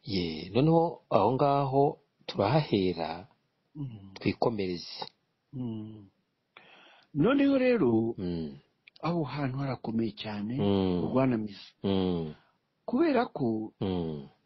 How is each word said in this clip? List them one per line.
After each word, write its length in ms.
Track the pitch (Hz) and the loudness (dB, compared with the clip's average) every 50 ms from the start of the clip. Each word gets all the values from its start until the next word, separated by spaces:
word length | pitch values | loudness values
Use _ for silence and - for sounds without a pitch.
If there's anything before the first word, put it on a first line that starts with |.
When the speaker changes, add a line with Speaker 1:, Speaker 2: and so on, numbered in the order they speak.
Speaker 1:
Ye, 480 | _ - 101 92 87 85 80 78 76 90 | _ -4 -4 -2 -2 -2 -4 -8 -10 -4
noneho 520 | 98 113 139 160 165 165 165 170 - - _ _ | 0 2 4 4 4 4 4 2 -2 -8 _ _
aho 200 | - 110 95 107 | 2 4 4 4
ngaho 520 | 131 131 147 143 139 139 139 135 131 139 139 147 - - _ _ _ _ _ - | 4 4 2 4 4 2 0 2 2 2 2 2 0 -4 _ _ _ _ _ -10
turahahera, 960 | - - 104 101 131 160 147 - - 104 92 92 87 85 82 78 85 87 92 - _ _ _ _ _ _ _ _ _ | -2 0 2 2 4 2 2 2 2 2 2 2 0 -2 -4 -6 -6 -10 -12 -18 _ _ _ _ _ _ _ _ _
Speaker 2:
Mm. 380 | 151 143 131 117 101 95 98 - | -12 -10 -10 -10 -14 -16 -18 -18
Speaker 1:
twikomereze. 920 | - - - 95 - - 135 117 104 98 92 87 85 - - - - - - _ _ _ _ _ _ _ _ - | -4 -2 -2 0 2 0 0 0 0 -2 -4 -4 -6 -8 -12 -14 -14 -14 -16 _ _ _ _ _ _ _ _ -10
Speaker 2:
Mm. 540 | 131 127 117 113 110 107 110 110 107 101 98 _ _ _ _ _ _ _ _ _ - - - - - - - - - _ _ _ | -8 -6 -6 -6 -8 -10 -12 -14 -16 -18 -20 _ _ _ _ _ _ _ _ _ -20 -20 -20 -20 -20 -20 -20 -20 -20 _ _ _
Noneho 440 | 147 147 214 277 277 277 277 277 269 | 2 4 4 6 4 4 4 4 4
rero, 580 | 254 254 247 226 165 123 113 110 113 113 117 | 4 4 4 4 4 4 4 2 2 0 -4
Speaker 1:
Mm. 400 | - 98 87 87 82 80 76 69 69 _ _ _ _ _ - _ - | -4 -4 -4 -4 -4 -6 -8 -10 -14 _ _ _ _ _ -20 _ -8
Speaker 2:
aho 260 | - 156 175 175 156 | -4 -4 -2 -2 -4
hantu 340 | 131 127 147 143 135 127 135 | -4 -4 -4 -4 -4 -4 -4
harakomeye 540 | 139 139 127 - _ - 110 113 113 113 | -4 -4 -6 -6 _ -4 -2 -2 -2 -2
cyane, 440 | 104 - - 107 107 104 101 107 123 | -4 -8 -10 -8 -6 -6 -6 -6 -4
Speaker 1:
Mm. 480 | 139 101 101 101 98 95 92 90 90 85 | 0 2 2 2 4 2 2 2 0 0
Speaker 2:
Urwanamiza. 640 | 78 110 127 131 131 123 110 110 104 101 - - - _ _ | 0 2 2 2 2 2 0 -2 -6 -10 -14 -20 -20 _ _
Speaker 1:
Mm. 540 | - 101 98 95 92 92 90 85 82 78 76 - _ _ _ _ _ _ _ _ _ - | -2 0 2 2 2 2 0 0 -2 -6 -8 -14 _ _ _ _ _ _ _ _ _ -4
Speaker 2:
Kubera 380 | - 247 339 330 277 233 240 | 0 2 2 2 2 2 0
ko, 480 | - _ - 139 117 113 110 110 107 _ | 0 _ -4 -2 -2 -2 -2 -6 -8 _
Speaker 1:
Mm. 520 | _ 113 95 92 90 85 82 78 73 69 71 _ _ _ | _ -4 -2 -2 -2 -2 -4 -6 -8 -10 -14 _ _ _